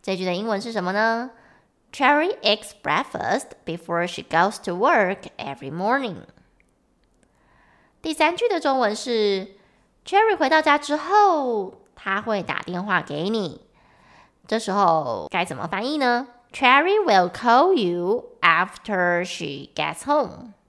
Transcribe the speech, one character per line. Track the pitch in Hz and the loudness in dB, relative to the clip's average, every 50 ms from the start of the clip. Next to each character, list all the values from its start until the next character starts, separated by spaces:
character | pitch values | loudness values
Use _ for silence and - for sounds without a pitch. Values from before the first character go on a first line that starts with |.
这 | _ - 190 | _ -6 -6
句 | 175 185 | -4 -2
的 | 185 180 | -4 -4
英 | 180 214 | -4 -2
文 | 226 214 196 | -4 -4 -4
是 | 226 240 | -6 -6
什 | 226 208 180 | -6 -4 -4
么 | 180 | -2
呢？ | 190 208 220 226 226 233 247 254 - _ _ _ _ _ _ _ _ _ _ _ | 0 0 0 0 0 -2 -6 -10 -14 _ _ _ _ _ _ _ _ _ _ _
Cherry | - - 285 262 294 294 311 359 427 - | -6 2 4 4 4 4 2 0 -4 -2
eats | - - 208 214 - - - _ | 0 0 0 0 -2 -16 -20 _
breakfast | _ - 147 170 285 - - - - 117 175 254 - - - _ _ | _ -2 -2 -2 -2 -4 -6 -6 -2 -2 -2 -2 -4 -8 -18 _ _
before | - 160 170 - - 170 170 170 | -10 -10 -10 -8 -4 -4 -2 -2
she | 180 - - - | -4 -6 -10 -10
goes | _ - 165 175 202 214 - - | _ 2 2 2 2 0 -4 -8
to | - 175 | -8 -4
work | 180 214 285 339 240 202 180 196 190 - - _ | 0 2 2 4 4 2 0 -2 -6 -10 -20 _
every | - - - 139 - 139 135 | -12 -12 -12 -12 -12 -12 -10
morning。 | 143 165 190 214 247 277 269 226 170 95 - - _ _ _ _ _ _ _ _ _ _ _ _ _ _ _ _ _ _ _ _ _ _ _ _ _ _ _ _ _ _ _ _ _ _ | -8 -4 -2 -2 -2 -2 -2 -6 -10 -12 -16 -20 _ _ _ _ _ _ _ _ _ _ _ _ _ _ _ _ _ _ _ _ _ _ _ _ _ _ _ _ _ _ _ _ _ _
第 | - 320 | -8 -8
三 | 311 - 311 311 349 | 0 2 2 2 2
句 | 349 453 453 | 0 0 0
的 | 403 330 | 0 0
中 | - 294 269 262 | 0 0 0 2
文 | 247 208 214 | 2 0 0
是： | - - 254 240 220 214 202 196 190 190 - - _ _ _ _ _ _ _ _ _ _ | -2 -4 -4 -2 0 2 2 0 -2 -4 -10 -16 _ _ _ _ _ _ _ _ _ _
Cherry | - - 392 440 453 403 | 0 2 4 4 4 2
回 | - 320 - | 2 2 2
到 | 320 311 | 2 2
家 | 311 311 294 294 | 4 4 2 2
之 | 196 - 294 | 2 -2 -4
后， | 302 - 330 392 415 415 403 349 302 269 254 233 214 190 185 - - _ _ _ | -4 -2 2 4 6 6 6 4 2 0 -2 -2 -2 -4 -6 -10 -18 _ _ _
她 | - - 196 190 202 | -10 -6 -4 -4 -4
会 | 214 233 214 196 | -2 -2 -4 -4
打 | 170 - - - - | -2 -4 -6 -6 -6
电 | - 180 175 190 | -8 -8 -8 -4
话 | 214 190 175 | -2 -2 -2
给 | - - 143 147 165 196 | -2 -2 -6 -6 -4 -2
你。 | 226 226 196 160 113 - _ _ _ _ _ _ _ _ _ _ - - _ _ _ _ _ | -2 -2 -4 -6 -8 -12 _ _ _ _ _ _ _ _ _ _ -20 -20 _ _ _ _ _
这 | - 220 | -4 -4
时 | 220 220 - | -4 -2 -2
候 | 185 202 202 175 165 160 147 131 113 98 76 76 | 0 2 4 4 4 2 0 -2 -6 -6 -6 -4
该 | - - 180 | -4 -4 -4
怎 | - - | -4 -6
么 | 131 104 | -8 -8
翻 | 160 196 190 220 | -6 -6 -6 -4
译 | 262 302 | -4 -4
呢？ | 302 277 247 240 240 269 254 - _ _ _ - | 0 0 0 0 0 -4 -8 -16 _ _ _ -8
Cherry | - 277 247 254 277 311 359 403 427 403 | 2 4 6 6 6 6 4 2 2 2
will | 320 208 190 180 180 | 4 4 4 4 2
call | - - - 240 233 254 302 370 392 | -2 -2 2 4 6 6 6 6 4
you | 302 208 175 175 175 175 180 214 247 - - - _ | 2 2 0 -2 -2 0 -2 -2 -2 -4 -10 -10 _
after | - 170 160 165 185 190 - - - - 208 185 180 175 175 175 180 | 4 4 4 4 0 -2 -4 -16 -8 -4 -2 0 2 2 0 0 -2
she | 180 - - 175 160 139 139 139 - _ | -4 -8 -10 -10 -10 -10 -10 -14 -14 _
gets | - 151 151 160 - - | -6 -6 -6 -6 -10 -4
home。 | 262 294 302 262 - - - - 233 196 _ _ | -2 0 0 0 -2 -8 -16 -20 -20 -20 _ _